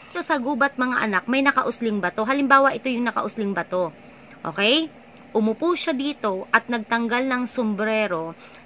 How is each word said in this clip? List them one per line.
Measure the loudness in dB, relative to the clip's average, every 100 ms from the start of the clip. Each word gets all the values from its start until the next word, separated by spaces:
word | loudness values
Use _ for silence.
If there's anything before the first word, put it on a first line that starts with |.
| -10
So, | -6
sa | -2 0
gubat, | 0 2 0 0
mga | -2 0 0
anak, | 0
may | 0 2
nakausling | 2 2 0 -2 -2 0
bato. | -2 -2 0
Halimbawa, | 2 4 6 6 2
ito | -2
yung | -2 -2
nakausling | -2 -4 -4 -2 -2
bato. | -2 -2 -4 -6 -20 -20 -20 -12
Okay? | -8 0 2 2 0 -10 -20 -20 -4
Umupo | 0 0 0 0
siya | 0 0 -2
dito | -2 -2 -4 -4 0
at | -2 0
nagtanggal | -4 -2 -2 0 -2 0
ng | -2 -4
sombrero, | -2 -2 0 0 0 0 -2 -6 -12 -20 -20